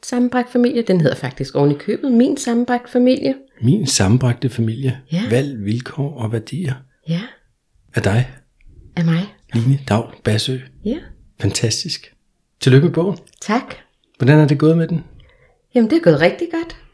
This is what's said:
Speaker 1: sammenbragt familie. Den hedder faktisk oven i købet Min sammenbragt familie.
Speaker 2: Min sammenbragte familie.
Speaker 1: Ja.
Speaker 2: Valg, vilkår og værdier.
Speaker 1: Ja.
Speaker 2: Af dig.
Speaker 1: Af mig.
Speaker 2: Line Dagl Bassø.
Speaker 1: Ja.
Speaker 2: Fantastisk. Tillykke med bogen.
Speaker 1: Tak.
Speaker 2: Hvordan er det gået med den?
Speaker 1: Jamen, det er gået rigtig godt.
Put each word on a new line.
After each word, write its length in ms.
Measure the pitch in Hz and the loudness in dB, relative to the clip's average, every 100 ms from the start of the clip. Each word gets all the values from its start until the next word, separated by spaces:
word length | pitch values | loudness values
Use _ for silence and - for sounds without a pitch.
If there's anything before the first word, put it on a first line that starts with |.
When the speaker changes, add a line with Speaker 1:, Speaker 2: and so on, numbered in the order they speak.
Speaker 1:
sammenbragt 480 | - 247 247 254 233 | -4 0 0 0 0
familie. 300 | 254 240 240 | 2 2 0
Den 200 | 233 185 | 0 2
hedder 140 | 160 - | 2 0
faktisk 400 | 127 - 135 139 | -8 -8 -6 0
oven 160 | 143 | 2
i 40 | 147 | 0
købet 360 | - 220 285 | -4 -4 0
Min 260 | 233 254 285 | 2 2 0
sammenbragt 520 | - 233 240 247 240 | -2 -2 0 -4 -2
familie. 460 | 247 247 254 269 269 - _ | 0 2 2 0 -6 -10 _
Speaker 2:
Min 260 | 117 190 131 | 2 2 0
sammenbragte 600 | - 95 123 127 117 131 | 0 2 4 2 0 -4
familie. 500 | - 113 113 135 - - | -2 -4 -2 -4 -6 -6
Speaker 1:
Ja. 100 | 165 220 | -6 0
Speaker 2:
Valg, 360 | 233 143 127 98 | -2 -2 -6 -4
vilkår 520 | 117 131 - 139 139 | -4 -6 -8 -8 -6
og 140 | 113 | -6
værdier. 420 | 113 - 147 175 131 - _ - | -6 -8 -8 -6 -8 -12 _ -6
Speaker 1:
Ja. 120 | 170 233 - _ _ _ _ _ - | -6 -6 -18 _ _ _ _ _ -4
Speaker 2:
Af 60 | |
dig. 260 | 101 104 127 - _ _ - - - - | 0 0 -2 -6 _ _ -20 -20 -12 -2
Speaker 1:
Af 100 | 165 | 0
mig. 200 | 165 202 _ _ | 0 -4 _ _
Speaker 2:
Line 260 | 117 117 139 - | -2 0 0 0
Dagl 260 | 104 - - | -2 -2 -6
Bassø. 340 | - 107 - 127 127 - - | -2 -2 -2 -8 -10 -10 -6
Speaker 1:
Ja. 120 | 277 - - - _ | -6 -10 -20 -20 _
Speaker 2:
Fantastisk. 720 | 104 - 113 117 165 - - _ _ _ _ _ | -4 -2 -2 -4 -6 -10 -14 _ _ _ _ _
Tillykke 260 | - 127 160 | 4 6 4
med 60 | |
bogen. 240 | 143 180 - - _ | 0 -4 -4 -12 _
Speaker 1:
Tak. 340 | - 220 - - _ _ _ _ | -4 -4 -4 -18 _ _ _ _
Speaker 2:
Hvordan 220 | 127 151 | 4 6
er 80 | 151 | 6
det 120 | 143 | 4
gået 180 | 151 165 | 2 2
med 100 | 165 | 0
den? 160 | 165 - - - _ _ _ _ 247 | -4 -8 -20 -20 _ _ _ _ 0
Speaker 1:
Jamen, 140 | 220 | 2
det 80 | 320 | 2
er 40 | |
gået 200 | - 147 | 4 4
rigtig 260 | 175 - 339 | 4 0 -6
godt. 260 | 330 339 - - | -6 -8 -14 -20